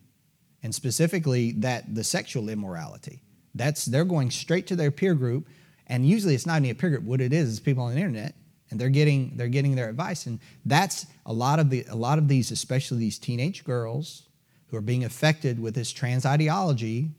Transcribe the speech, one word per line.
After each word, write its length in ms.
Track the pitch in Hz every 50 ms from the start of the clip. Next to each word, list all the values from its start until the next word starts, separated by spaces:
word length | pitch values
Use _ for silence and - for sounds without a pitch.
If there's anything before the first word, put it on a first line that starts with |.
| _ _ _ _ _ _ _ _ _ _ _ _ -
and 100 | 113 -
specifically 800 | - - 127 - - 165 165 196 180 156 143 127 123 120 117 113
that 420 | 107 107 127 123 113 - - 107
the 80 | 110 110
sexual 460 | - - 185 214 - - 131 107 107
immorality. 760 | 110 107 104 95 87 82 78 - - - - - - 131 - _ _ _ _ _ -
That's, 300 | - 120 147 151 - -
they're 180 | - 117 143 175
going 280 | 185 175 151 131 120 -
straight 340 | - - - 165 185 185
to 100 | - 190
their 140 | 170 156 143
peer 240 | 143 - 190 190 175
group, 320 | 143 127 120 120 143 - - - - - _ _ _ _
and 180 | - 123 123 127
usually 300 | 143 202 233 196 180 143
it's 120 | 120 -
not 140 | 170 165 160
even 100 | 139 127 113
a 20 |
peer 160 | - - 180
group. 140 | 143 120 -
What 160 | 107 127 135
it 120 | 127 123 147
is 160 | 170 156 117
is 120 | 110 104
people 240 | - 147 135 127 123
on 100 | 120 120
the 60 | 147
internet, 340 | 202 185 117 107 107 - - - - _ _ _ _ _ 110
and 80 | 107
they're 80 | 123 135
getting, 480 | 135 147 151 151 143 135 127 - -
they're 100 | 117 120
getting 300 | 120 127 139 139 143 135
their 120 | 127 120 110
advice. 380 | 110 135 180 196 180 - -
And 140 | 127 117 110 - - - - -
that's 420 | 110 135 160 196 190 - - - - - _ _
a 80 | - 113
lot 280 | 113 123 135 151 160
of 100 | 156 139
the, 140 | 131 123 120 -
a 60 | 110
lot 240 | 110 117 127 151 156
of 80 | 151
these, 240 | 139 139 131 113 -
especially 480 | 117 - - - 127 131 135 - 127 117
these 220 | 113 107 - -
teenage 420 | - - 120 120 131 180 196 - -
girls 640 | - 123 123 117 113 117 143 160 - - - - _ _ _ _ _ _ _ _
who 100 | _ -
are 40 | 110
being 240 | 104 117 123 127 123
affected 580 | 120 - - 151 156 156 160 - 135 120 113 113
with 140 | 113 107
this 160 | 123 113 - -
trans 340 | - 135 120 123 127 123
ideology, 840 | 131 143 151 156 151 160 196 190 175 147 117 120 110 113 120 147 160 151